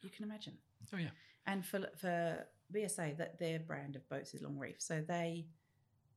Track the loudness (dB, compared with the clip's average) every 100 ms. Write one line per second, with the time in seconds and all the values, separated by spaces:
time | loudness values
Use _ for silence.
0 | -14 -6 -6 -6 -8 -10 _ -18 -6 0
1 | 0 -2 -18 -6 0 2 2 0 0 0
2 | 2 4 4 2 -4 -14 -2 0 2 2
3 | 0 2 -2 0 2 2 0 -4 -2 -6
4 | -4 -4 -4 -6 -4 -2 -4 -4 -2 0
5 | 2 2 2 0 -6 -12 _ _ _ _
6 | _